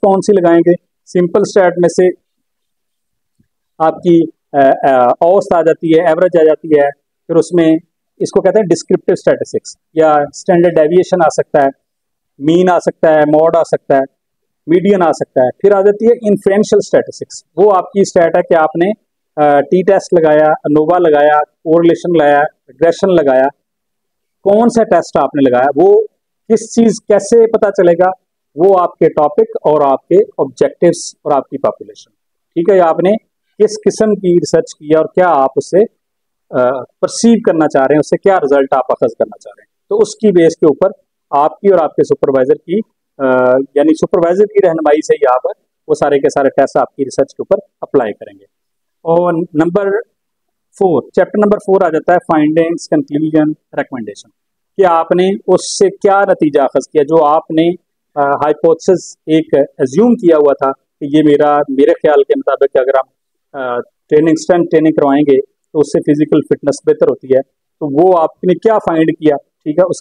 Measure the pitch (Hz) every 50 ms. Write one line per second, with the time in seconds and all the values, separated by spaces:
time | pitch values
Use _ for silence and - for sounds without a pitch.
0 | - 196 190 190 175 - 202 190 170 170 170 170 165 170 175 - _ _ _ _
1 | _ _ - 180 180 175 - 208 196 190 - 208 185 175 170 175 175 165 - -
2 | 185 180 - _ _ _ _ _ _ _ _ _ _ _ _ _ _ _ _ _
3 | _ _ _ _ _ _ _ _ _ _ _ _ _ _ _ - 160 160 - -
4 | - 175 170 165 160 - _ _ _ _ - 143 139 135 147 - - 143 135 127
5 | 123 123 - - 170 170 190 202 190 - 185 170 160 160 156 - 175 160 160 160
6 | 180 165 160 170 185 180 175 165 156 156 151 - - 160 151 143 143 143 - _
7 | _ _ _ _ _ - 165 165 156 - 175 170 165 160 160 165 _ _ _ _
8 | _ _ _ - 180 - - 196 175 190 180 214 214 160 170 - - - 190 180
9 | - - 180 - - 175 135 - - - - 107 _ - - _ _ _ - 156
10 | 160 156 151 147 143 139 - - - - 180 170 170 175 165 160 151 151 180 185
11 | 175 - 185 175 160 147 - - 143 _ - 151 139 139 - _ _ _ _ _
12 | _ _ _ _ _ _ _ - 139 156 170 175 185 185 175 165 - 190 - -
13 | - 165 156 151 147 151 156 151 160 165 170 165 160 - 160 - _ - 143 135
14 | 135 - _ _ _ _ _ _ _ _ _ _ - 151 165 185 175 202 202 185
15 | 170 156 143 - 143 _ - 135 127 123 - - - 202 202 196 190 208 202 208
16 | 220 233 233 - 220 208 202 202 - 202 190 208 214 - 214 202 - - - 131
17 | - - - - - _ - - _ _ - 160 196 214 190 180 180 - - 202
18 | 190 - - 185 170 160 165 180 175 - 180 165 156 156 - 165 170 202 220 _
19 | _ _ _ _ _ _ - 151 147 147 147 143 143 - 180 185 180 196 190 185
20 | - - 185 175 160 151 151 156 156 151 160 - - 151 147 151 156 160 175 180
21 | 175 160 147 147 147 151 151 151 147 _ _ _ - 165 160 170 170 170 160 -
22 | - 175 170 156 147 147 147 143 151 151 _ _ _ _ - 131 160 170 170 -
23 | 196 196 180 170 147 135 127 131 131 143 - _ _ _ _ _ _ _ _ _
24 | _ _ _ _ _ _ _ _ - 196 202 220 240 233 233 233 214 - 180 170
25 | - - - 170 139 - - 143 135 127 123 123 131 143 - 143 180 196 208 220
26 | 440 - _ _ _ _ _ _ _ - 226 214 - - - 233 226 220 185 -
27 | _ - 208 196 202 - 233 233 226 226 226 214 220 202 196 - 180 175 170 165
28 | 180 185 185 _ _ _ _ _ _ _ - 139 180 196 190 180 175 165 - -
29 | 170 151 - 156 151 147 151 - 226 - - - - 151 151 147 143 139 135 -
30 | _ - 170 196 220 - - - 151 135 127 - 147 135 - - 180 170 160 -
31 | - - - _ - 151 147 135 - - 147 135 - 107 - - 104 104 101 -
32 | - _ _ _ _ _ _ _ _ _ - 170 165 208 196 185 175 160 160 165
33 | 170 190 220 233 _ _ _ _ _ _ _ - 214 202 208 - - 202 190 -
34 | 214 214 208 196 196 180 175 175 156 - - 160 165 - - _ 151 147 156 160
35 | 156 156 - 190 180 175 156 139 135 131 - - - - 165 185 226 - _ _
36 | _ _ _ _ _ _ _ _ _ _ 180 131 127 123 139 127 120 _ _ -
37 | 185 - - - - 233 233 214 226 202 170 160 151 147 - 139 131 131 147 151
38 | 139 - 175 - - 196 190 175 151 135 143 139 139 - 139 131 - - - -
39 | 139 117 - - 110 110 104 - - 104 - _ _ _ _ _ _ - 196 226
40 | 202 - - - 220 208 180 175 165 160 160 - 180 151 135 - 185 202 - _
41 | _ _ _ _ _ - 151 139 147 156 - - 202 196 185 170 151 143 - -
42 | 139 - 143 - - 147 135 135 131 135 156 - _ 165 180 220 - _ _ _
43 | _ _ _ - 139 131 127 127 127 127 127 135 139 - - 143 147 160 156 -
44 | 175 - - 185 170 170 180 196 214 208 - 202 190 170 160 165 156 147 147 156
45 | - - 156 147 143 127 123 127 - 180 214 _ _ _ _ _ _ - 147 -
46 | 156 139 143 139 147 139 - 143 139 131 - 143 135 - - 147 123 - _ -
47 | 135 127 - - 135 - - - 117 - 190 202 - _ _ - 165 - - 139
48 | 117 104 98 - 110 107 98 98 101 _ _ _ _ _ _ _ _ _ _ _
49 | - 165 165 175 175 175 170 160 180 - - 147 165 170 175 202 202 196 196 220
50 | - _ _ _ _ _ _ _ _ _ _ _ _ _ _ - 151 180 156 123
51 | - - - 196 180 190 - 208 208 208 208 - - 196 190 190 185 165 156 151
52 | - - 175 170 - - 165 156 151 151 156 165 165 170 170 147 - - 170 151
53 | 143 - 147 147 156 156 151 156 151 151 156 _ _ _ - 143 139 _ 139 120
54 | 107 101 98 - - _ _ _ _ _ _ _ _ _ - - 190 175 165 165
55 | 165 - 180 175 185 196 196 - - - 185 175 - - - - 196 180 196 -
56 | - 202 196 196 202 190 175 - 160 147 139 143 135 - - 139 135 _ - 151
57 | 143 143 165 165 151 147 151 160 - - 160 160 170 170 180 - _ _ _ _
58 | _ _ - 147 143 139 143 127 143 151 151 - - 165 156 160 - 202 180 160
59 | - - - _ - 160 156 160 160 - 160 139 143 - _ - 143 127 131 180
60 | 233 247 233 240 - 170 160 151 147 143 135 - 139 135 135 _ _ _ _ -
61 | 151 143 143 156 151 147 143 143 147 147 147 147 143 139 135 135 143 160 170 -
62 | - 156 147 143 139 - 143 135 - 139 135 - 143 - - 139 127 135 135 131
63 | 131 _ _ _ _ _ _ _ _ _ - 139 127 123 120 120 - _ _ _
64 | _ - 151 151 156 165 156 160 - - 180 175 165 - 165 156 156 160 156 156
65 | 147 139 139 147 147 143 135 135 - _ _ _ _ _ - 151 143 - - 170
66 | - 156 147 147 151 147 160 151 - - - - - 143 139 - - 156 151 151
67 | 170 151 127 - - 127 131 131 135 _ _ _ _ _ _ - 160 143 135 151
68 | 180 190 180 165 160 - - - - 185 175 - - 220 214 208 - 185 165 160
69 | 160 160 151 - 156 151 143 143 _ _ _ _ - 156 151 175 185 180 180 -